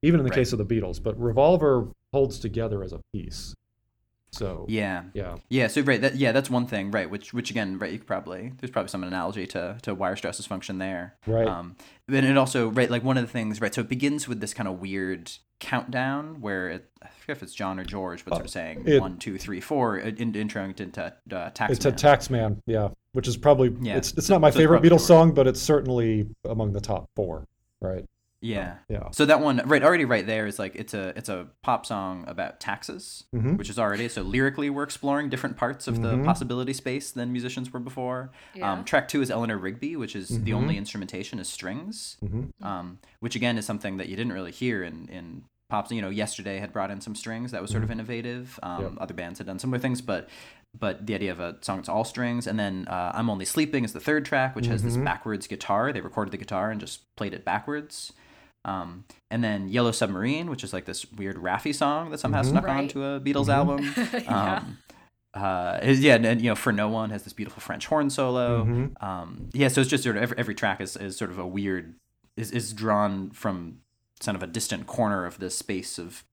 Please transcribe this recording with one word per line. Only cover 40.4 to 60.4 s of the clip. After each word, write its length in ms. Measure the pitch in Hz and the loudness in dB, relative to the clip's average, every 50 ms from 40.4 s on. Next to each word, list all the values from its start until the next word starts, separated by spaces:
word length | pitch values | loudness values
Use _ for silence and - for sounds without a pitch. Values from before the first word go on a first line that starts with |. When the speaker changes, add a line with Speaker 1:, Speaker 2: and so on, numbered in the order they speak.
| 107 101 107 | 0 0 2
Speaker 2:
only 220 | 117 131 151 165 | 2 2 0 0
instrumentation 600 | - - - - 104 98 92 - 92 104 - - | -2 -4 -8 -8 -8 -8 -8 -8 -8 -8 -8 -8
is 100 | 107 90 - | -8 -8 -8
strings, 680 | - - - 92 101 135 170 202 220 214 - - - _ 107 | -10 -8 -8 -6 -6 -6 -8 -10 -12 -12 -12 -14 -12 _ -8
Speaker 1:
Mm-hmm. 400 | 98 90 113 135 - - _ 196 | -6 -4 -4 -6 -8 -10 _ -8
Speaker 2:
um, 320 | 104 98 90 87 90 90 - - _ _ _ | -8 -8 -8 -8 -12 -14 -16 -20 _ _ _
which 160 | - 120 - | -8 -6 -4
again 240 | 113 120 120 120 113 | 0 0 2 0 0
is 60 | 104 | -2
something 300 | - 110 104 - 101 95 | -4 -6 -4 -4 -6 -6
that 120 | 95 92 - | -6 -6 -8
you 60 | 95 | -6
didn't 180 | 95 117 123 90 | -4 -4 -4 -4
really 180 | 95 92 85 | -6 -8 -10
hear 300 | 90 - 127 123 117 98 90 | -8 -4 -2 -2 0 -2 -4
in, 240 | 85 78 82 87 - | -6 -8 -12 -14 -14
in 340 | 85 90 85 85 85 - - _ _ _ _ _ | -14 -14 -14 -14 -16 -16 -18 _ _ _ _ _
pop. 220 | - 104 101 - | -4 -4 -4 -4
You 100 | 120 113 | -6 -6
know, 80 | 101 95 | -4 -4
Yesterday 480 | 101 107 107 107 - - 95 101 98 | -4 -4 -4 -4 -6 -8 -8 -8 -6
had 160 | 95 101 101 101 | -6 -8 -6 -6
brought 160 | 107 95 95 | -6 -4 -4
in 100 | 101 101 | -6 -10
some 140 | - 113 107 | -10 -10 -12
strings. 380 | - - 113 113 113 123 123 | -10 -10 -10 -8 -8 -8 -8
That 100 | 123 92 | -6 -8
was 80 | 92 104 | -6 -4
sort 140 | 104 104 107 | -2 -2 -2
of 60 | 107 | -2
Speaker 1:
Mm-hmm. 100 | 117 110 | -4 -6
Speaker 2:
innovative. 600 | 110 113 120 117 117 123 120 123 127 127 - - - | -8 -8 -8 -6 -6 -8 -8 -10 -12 -14 -14 -12 -10
Um, 180 | 90 90 85 | -8 -6 -6
Speaker 1:
Yep. 100 | 98 92 - - | -6 -8 -6 -8
Speaker 2:
other 120 | - - 90 | -10 -8 -8
bands 240 | 85 87 87 90 | -10 -10 -10 -10
had 80 | - 104 | -10 -10
done 140 | 92 85 95 | -10 -8 -6
similar 180 | - 131 127 | -4 -4 -2
things, 240 | 123 131 131 123 123 | -2 -2 -2 -2 -4
but, 260 | - - 98 85 - - - - - - - - _ _ - | -4 -4 -4 -4 -4 -8 -18 -20 -20 -20 -20 -20 _ _ -10
but 280 | - 110 101 90 - 104 | -4 -4 -4 -4 -4 -4
the 80 | 107 107 | -4 -4
idea 180 | 95 101 95 | -2 -2 -4
of 80 | 90 85 | -4 -4
a 180 | 87 85 85 - | -6 -8 -8 -10
song 160 | - - 98 | -6 -6 -6
that's 120 | 92 82 - | -6 -4 -4
all 140 | - 107 117 | -2 -2 -2
strings. 420 | - - 123 123 120 120 120 117 | -2 -2 -4 -2 -2 -2 -2 -4
And 100 | - 101 | -2 -2
then, 300 | 110 104 101 95 92 92 | -2 -2 -2 -2 -6 -6
uh, 240 | - 92 90 90 87 - | -6 -4 -4 -4 -4 -2
I'm 160 | 107 117 117 | 0 0 0
Only 160 | 104 95 92 | 0 -2 -4
Sleeping 380 | - - 160 156 147 151 135 120 | -4 0 0 0 0 0 -2 -2
is 100 | 107 - | -2 -6
the 60 | - | -6
third 260 | - - 151 151 139 | -2 0 0 0 0
track, 300 | - - 135 131 131 131 | 0 0 0 0 0 -2
which 100 | - 123 | -2 -2
has 160 | 120 117 104 | 0 0 0
this 140 | 107 120 117 | 0 0 0
Speaker 1:
Mm-hmm. 80 | 123 139 | 0 0
Speaker 2:
backwards 400 | - 87 - - 110 107 98 - | 0 -2 -4 -4 -6 -6 -6 -6
guitar. 480 | - 104 - - - 101 104 117 139 139 | -8 -10 -10 -2 0 0 2 2 0 -2
They 80 | 110 | -4
recorded 300 | 87 82 - - 104 95 | -8 -6 -4 -4 -4 -4
the 60 | 104 92 | -6 -10
guitar 320 | 95 - 104 92 98 107 | -8 -6 -4 -2 -2 -2
and 100 | 110 104 | -4 -6
just 200 | - - - - _ _ _ | -8 -10 -14 -16 _ _ _
played 200 | - 107 101 - | -8 -6 -6 -6
it 100 | 87 - | -6 -4
backwards. 680 | - 90 107 - - 147 147 151 151 - - - - - _ - - - - - _ _ _ _ | -2 -2 -2 -2 -4 -8 -8 -8 -10 -14 -14 -14 -14 -16 _ -20 -20 -20 -20 -20 _ _ _ _
Um, 420 | - 98 92 87 87 85 92 98 _ - _ _ _ | -6 -6 -6 -6 -8 -12 -16 -18 _ -20 _ _ _
and 120 | 107 120 120 | -2 -2 0
then 260 | 110 107 101 98 95 | 0 0 -2 -2 -2
Yellow 220 | 101 123 120 117 | 2 2 2 2
Submarine, 560 | 110 - 117 101 98 90 104 123 143 156 | 2 0 0 -2 0 -2 0 -2 -2 -2